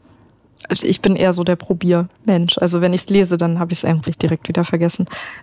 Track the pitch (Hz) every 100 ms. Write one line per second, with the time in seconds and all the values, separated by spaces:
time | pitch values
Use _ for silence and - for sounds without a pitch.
0 | _ _ _ _ _ _ - - - 190
1 | 202 190 185 175 175 175 - 175 180 170
2 | 180 _ 220 175 175 - 175 175 180 180
3 | - 196 175 175 170 170 165 170 - 160
4 | - - 156 160 - 170 170 165 170 -
5 | 180 - - -